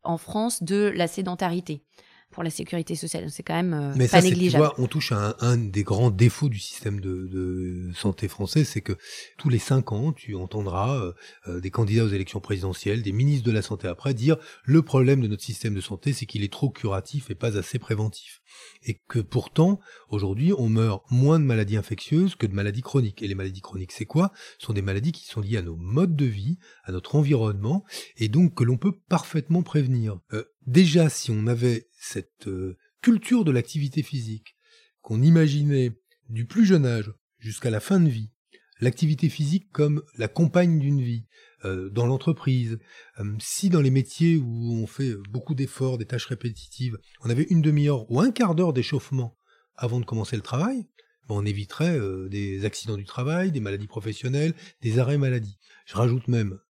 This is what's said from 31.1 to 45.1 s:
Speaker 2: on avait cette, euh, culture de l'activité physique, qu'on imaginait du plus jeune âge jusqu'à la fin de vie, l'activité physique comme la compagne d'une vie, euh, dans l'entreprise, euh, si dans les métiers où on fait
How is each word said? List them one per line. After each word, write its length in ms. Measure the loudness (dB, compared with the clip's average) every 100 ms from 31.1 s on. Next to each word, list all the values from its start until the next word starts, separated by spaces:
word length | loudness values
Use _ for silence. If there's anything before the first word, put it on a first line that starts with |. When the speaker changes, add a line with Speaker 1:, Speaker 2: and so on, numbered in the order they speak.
| 0 -2
Speaker 2:
on 160 | 0 0
avait 420 | 2 0 0 _ _
cette, 460 | -10 -10 -12 _ -8
euh, 280 | -6 -8 -10 _ _
culture 420 | 2 2 2 2
de 80 | 4
l'activité 500 | 2 0 -4 -2 -2
physique, 540 | -4 -6 -6 -10 -12 _ _ _ _ _
qu'on 200 | -4 4
imaginait 720 | 6 8 6 4 2 2 0 -2 _ _ -10
du 180 | -8 -4
plus 180 | 2
jeune 220 | 6 6 4
âge 260 | 0 -4 -12 _ _
jusqu'à 320 | -14 -4 -2
la 100 | -2
fin 200 | 2 4
de 80 | 4
vie, 240 | 2 -8 _ _ _ _ _
l'activité 480 | -2 2 0 2 0
physique 420 | 0 -2 -2 _
comme 320 | 0 0 0 -4 -6
la 120 | -4
compagne 500 | 2 2 4 4 4
d'une 240 | 2 0
vie, 240 | 0 -4 -8 _ _ _ -8
euh, 240 | -6 -4
dans 160 | -2 0
l'entreprise, 720 | 0 -2 -2 0 0 -2 -6 _ -20 -20 -10
euh, 60 | -8 -8
si 300 | -8 -2 2
dans 140 | 4
les 80 | 4
métiers 480 | 2 0 0 4 4
où 340 | 0 -4 -4
on 140 | -4 -4
fait 260 | -4 -4